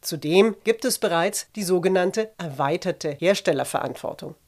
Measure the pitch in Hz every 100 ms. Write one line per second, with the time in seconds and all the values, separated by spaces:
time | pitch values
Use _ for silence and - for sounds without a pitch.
0 | - 160 151 175 220 202 - 220 254 -
1 | 208 170 175 208 - - 185 180 180 185
2 | 180 180 - _ 170 135 139 170 185 165
3 | 160 139 165 196 - 143 131 - 131 127
4 | - - 156 -